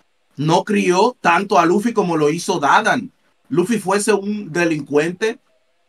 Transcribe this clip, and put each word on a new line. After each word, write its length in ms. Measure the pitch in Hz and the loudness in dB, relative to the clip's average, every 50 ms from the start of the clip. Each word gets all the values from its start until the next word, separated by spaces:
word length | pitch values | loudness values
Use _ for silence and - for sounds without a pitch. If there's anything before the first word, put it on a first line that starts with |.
| _ _ _ _ _ _ _ | _ _ _ _ _ _ _
no 280 | - 147 156 170 190 185 | -4 0 2 2 2 2
crió 520 | - 202 202 190 180 175 185 220 247 247 - | 0 0 0 2 2 2 2 2 0 0 0
tanto 380 | - 175 170 180 196 - 175 180 | 0 0 0 0 0 2 2 2
a 60 | 165 | 4
Luffy 280 | 165 185 208 208 240 226 | 4 2 0 0 0 -2
como 240 | 208 180 175 165 | 0 -2 0 0
lo 120 | 156 147 147 | 0 0 0
hizo 300 | 160 151 - - 185 160 | 0 -2 -4 -4 -2 0
Dadan. 520 | 143 139 170 208 220 202 - 120 92 - - _ _ _ _ _ _ _ | 0 2 2 2 2 0 -2 -2 -4 -8 -14 _ _ _ _ _ _ _
Luffy 280 | 131 170 180 185 233 | 0 0 0 0 -2
fuese 340 | 208 - 185 196 208 208 226 202 | -2 -2 -2 -2 0 0 0 0
un 380 | 196 196 208 214 208 202 165 | 0 -2 -6 -6 -8 -8 -6
delincuente 840 | 151 175 170 165 156 147 - - 139 147 160 175 180 - 220 226 240 - _ _ _ _ _ _ _ _ _ | -4 -2 0 0 -2 -4 -4 -2 0 0 0 0 -4 -4 -6 -6 -6 -8 _ _ _ _ _ _ _ _ _